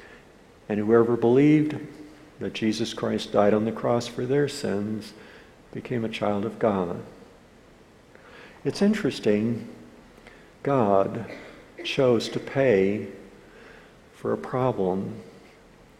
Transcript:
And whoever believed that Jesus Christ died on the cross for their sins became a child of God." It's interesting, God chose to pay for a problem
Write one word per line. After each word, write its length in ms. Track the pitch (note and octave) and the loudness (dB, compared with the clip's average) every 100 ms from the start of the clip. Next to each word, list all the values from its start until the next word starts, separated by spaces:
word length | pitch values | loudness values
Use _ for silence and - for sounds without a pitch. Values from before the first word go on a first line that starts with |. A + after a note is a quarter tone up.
| - - - - - - - | -20 -20 -20 -20 -20 -18 -6
And 120 | G#2 | -2
whoever 360 | G#2 A#2 A2+ A#2 | 4 4 6 4
believed 640 | A#2 B2+ D3 D3+ D3+ C#3+ - - - - - - | 4 6 6 4 2 -4 -12 -16 -20 -20 -20 -10
that 140 | G2+ | -10
Jesus 380 | - A2 A2 A2+ | -2 -2 -2 -4
Christ 380 | - A2+ A2 - | -4 -4 -4 -2
died 240 | A#2 G2+ | 2 4
on 120 | G#2+ A2+ | 4 0
the 40 | |
cross 380 | A2+ B2+ A#2+ A#2+ | -2 -2 -2 -2
for 180 | - B2 | -8 -2
their 220 | C#3+ C#3 | 0 -2
sins 640 | - G#2 G2 G#2+ G#2+ - - - - - - - | -4 -4 -4 -4 -8 -10 -18 -20 -20 -20 -20 -14
became 340 | - - B2 A2 | -12 -6 -4 -4
a 20 | |
child 380 | A2 G#2 G2+ G#2+ | -4 -2 -2 -4
of 120 | - | -2
God." 380 | A2+ G2 F2 - - - - - - - - - - - _ - - - - - | 0 0 -2 -6 -12 -20 -20 -20 -20 -20 -20 -20 -20 -20 _ -20 -20 -20 -20 -8
It's 160 | D3 - | -6 0
interesting, 880 | G3+ A3 C3+ - A2 G#2 A2 A#2 - - - - - - - - - - | 2 2 -2 0 0 2 0 -4 -8 -18 -20 -20 -20 -20 -20 -20 -20 -8
God 640 | C#3 C#3 G2+ G2 G2 - - - - - - - | 0 2 4 4 2 -4 -10 -14 -16 -20 -20 -14
chose 460 | - - B2+ A2+ - | -6 2 4 2 0
to 100 | - | -8
pay 680 | - C#3 C3+ G2 F#2+ G#2+ - - - - - - - - - - - | -6 0 4 4 4 0 -6 -14 -20 -20 -20 -20 -20 -20 -20 -20 -20
for 180 | - A#2 | -8 -4
a 60 | A2+ | -4
problem 800 | - B2+ B2+ G#2 F#2 F#2+ G#2+ - - - - - - - - | -4 -2 0 0 0 -2 -4 -10 -16 -20 -20 -20 -20 -20 -20